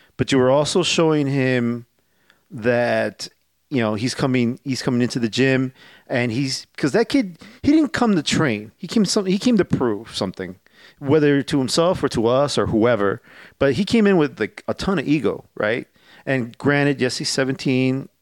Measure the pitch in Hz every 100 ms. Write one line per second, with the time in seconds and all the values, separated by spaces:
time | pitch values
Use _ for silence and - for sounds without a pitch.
0 | _ - 131 135 127 139 143 185 160 -
1 | 160 151 139 139 131 127 117 120 120 _
2 | _ _ _ _ _ 127 113 120 120 110
3 | 110 - - _ _ _ _ 135 110 107
4 | 123 - 135 127 117 131 143 123 - 120
5 | 120 131 113 117 135 131 131 - - -
6 | - 135 120 117 135 131 - - 139 208
7 | 226 277 196 165 - - - 320 294 -
8 | 240 180 - - 151 104 107 _ 175 226
9 | 185 220 190 196 247 220 175 - 123 104
10 | 113 - 95 - 90 90 _ _ - _
11 | 139 156 147 143 127 143 131 - 170 180
12 | 143 123 113 127 143 - 101 113 117 113
13 | 101 - _ - - - 139 117 202 233
14 | 202 190 143 - 104 - - - - 185
15 | - 147 104 - - - 107 123 - _
16 | _ - - 135 117 - 135 143 143 131
17 | 123 - 147 - 131 135 - 127 131 131
18 | - _